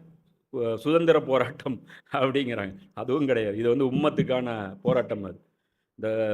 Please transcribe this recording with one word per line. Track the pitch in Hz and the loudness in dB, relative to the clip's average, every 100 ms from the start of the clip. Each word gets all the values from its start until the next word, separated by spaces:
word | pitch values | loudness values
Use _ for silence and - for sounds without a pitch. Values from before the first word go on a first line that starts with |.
| - - _ _ _ | -20 -20 _ _ _
அ, | 127 113 113 | -4 -2 -2
சுதந்திர | 147 165 170 156 | 2 4 6 4
போராட்டம் | 135 131 123 - 139 117 - - - | 4 2 2 -4 -8 -8 -10 -20 -6
அப்படிங்கிறாங்க. | 139 131 135 123 110 98 98 - | 0 0 0 -2 -4 -6 -10 -16
அதுவும் | - 127 147 135 | -10 -4 0 2
கிடையாது, | 117 107 104 | 0 0 0
இது | 117 | 0
வந்து | 131 131 | 2 2
உம்மத்துக்கான | 135 147 - - 127 123 113 98 95 | 0 0 0 0 -2 -2 -6 -8 -4
போராட்டம். | 120 123 104 104 | 0 0 0 -4
அது | 95 95 _ _ _ _ _ - | -8 -14 _ _ _ _ _ -8
இந்த | 110 110 107 | -4 -2 0